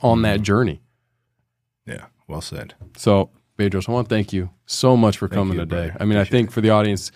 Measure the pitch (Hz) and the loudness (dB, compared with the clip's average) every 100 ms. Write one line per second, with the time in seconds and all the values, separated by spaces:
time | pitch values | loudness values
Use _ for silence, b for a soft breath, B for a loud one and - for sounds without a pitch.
0 | 123 117 110 104 101 104 110 73 _ _ | 2 2 2 0 2 2 0 -4 _ _
1 | _ _ _ _ _ _ _ _ - 58 | _ _ _ _ _ _ _ _ -18 -18
2 | - _ - 76 - - - - - - | -20 _ -16 -14 -12 -14 -16 -20 -20 -4
3 | 113 98 90 _ _ - 101 95 104 123 | 2 2 2 _ _ -4 -2 -2 -4 -4
4 | 117 107 98 95 90 _ - - 131 123 | -2 -2 -2 -4 -6 _ -12 0 4 6
5 | 110 - 98 101 95 87 82 87 82 - | 4 2 -4 -2 -2 -2 -4 -4 -6 -4
6 | 104 104 95 123 113 113 110 107 104 98 | 0 2 2 2 0 0 2 2 2 -2
7 | - | -8